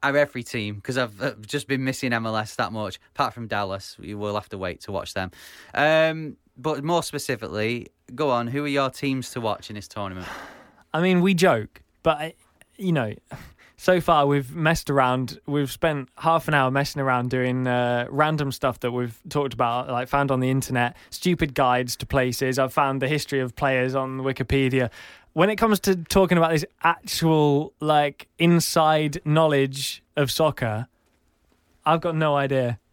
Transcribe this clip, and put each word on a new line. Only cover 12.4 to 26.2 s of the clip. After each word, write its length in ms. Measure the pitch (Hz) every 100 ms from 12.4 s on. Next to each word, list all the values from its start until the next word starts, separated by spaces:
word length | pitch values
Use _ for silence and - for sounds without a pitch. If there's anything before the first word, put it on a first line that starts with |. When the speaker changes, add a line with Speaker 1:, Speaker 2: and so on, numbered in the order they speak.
| _ _ _ _
Speaker 2:
you 140 | 185
know, 220 | 160 113 104 _ - - _ - _
so 220 | - 180
far 260 | 160 160 143
we've 300 | 143 127 156
messed 340 | 156 160 -
around. 480 | 139 127 127 123 - -
We've 240 | 143 139
spent 380 | - 165 147 127 -
half 280 | 160 165 160
an 60 |
hour 180 | 151 131
messing 300 | 135 139 -
around 280 | 135 127 123
doing, 380 | 131 127 127 127
uh, 400 | 123 123 120 120
random 440 | 139 151 156 139
stuff 260 | 123 135 123
that 120 | 123
we've 280 | 123 123 113 -
talked 260 | 151 139
about, 360 | 120 123 120 131
like, 180 | 123 127
found 240 | 143 143
on 80 | 131
the 100 | 131
internet, 460 | 135 - 131 120 - -
stupid 440 | - 180 170 160
guides 440 | 127 131 123 123 -
to 80 | -
places. 520 | 139 127 120 135 131
I've 140 | 131
found 300 | - 139 135
the 80 | 131
history 320 | 147 - 135
of 120 | 127 -
players 360 | 143 131 127
on 260 | 135 131 131
Wikipedia. 680 | 135 131 127 139 135 131 123 - - - _
When 160 | - 185
it 80 | 214
comes 240 | 226 202
to 160 | - 185
talking 400 | 165 196